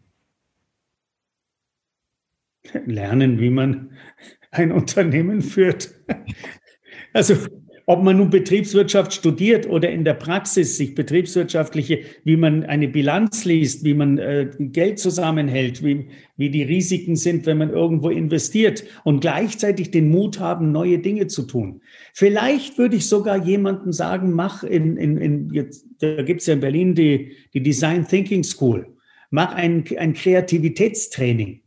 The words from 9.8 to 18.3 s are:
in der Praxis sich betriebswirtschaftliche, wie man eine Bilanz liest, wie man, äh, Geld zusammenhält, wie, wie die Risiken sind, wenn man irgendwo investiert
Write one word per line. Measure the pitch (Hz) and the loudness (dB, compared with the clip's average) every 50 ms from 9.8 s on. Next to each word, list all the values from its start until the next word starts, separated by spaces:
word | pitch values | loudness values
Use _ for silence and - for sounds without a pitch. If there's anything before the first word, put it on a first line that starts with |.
| 156 170 | 0 0
in | 165 165 160 | 0 0 0
der | 156 143 | 0 0
Praxis | - - 151 175 196 190 - - 196 175 - - - | -2 -2 -4 -4 -4 -4 -2 0 0 0 0 -2 -4
sich | 143 123 - | -6 -4 -4
betriebswirtschaftliche, | - 123 - - 180 180 175 - 180 170 175 - 165 156 151 - 156 135 120 165 160 - - - - - | -4 -4 0 0 0 0 0 0 -2 -2 0 0 -2 -2 -2 -4 -4 -2 -2 -2 -4 -4 -8 -18 -6 0
wie | 156 160 165 | 2 2 4
man | 165 160 151 156 151 | 4 4 2 2 0
eine | - 147 147 147 131 | -2 0 0 0 0
Bilanz | - 151 139 139 147 190 220 214 - - - | 0 0 0 0 2 2 0 0 -2 -2 -2
liest, | 185 170 160 156 127 - - - | 0 2 2 2 0 -2 -2 0
wie | 151 143 | 0 2
man, | 147 143 143 139 147 | 2 2 2 2 0
äh, | - 127 143 143 139 139 - - | 0 -2 -2 -2 -2 -4 -4 -8
Geld | 147 131 127 165 170 202 208 202 | -8 -4 -2 0 0 0 0 -2
zusammenhält, | - 185 165 175 180 160 156 156 147 139 127 135 131 123 123 - - | -2 -2 -2 -2 -2 0 0 0 0 -2 -2 -2 -2 -2 -4 -4 -2
wie, | 147 143 143 131 - - - - _ _ - | -2 -2 -2 -4 -10 -16 -20 -20 _ _ -6
wie | 139 143 | -4 -2
die | 139 151 143 | -2 -2 -2
Risiken | 127 160 185 175 180 185 170 - - 170 | 0 0 -2 0 0 -2 -4 -2 -2 -2
sind, | 160 - 175 170 156 - | -2 0 -2 -2 -2 0
wenn | 160 156 151 | 0 0 0
man | 156 151 | 0 -2
irgendwo | 147 160 165 170 165 156 135 170 | 0 0 0 0 0 0 0 -2
investiert | 160 160 165 151 | -2 -2 -2 -2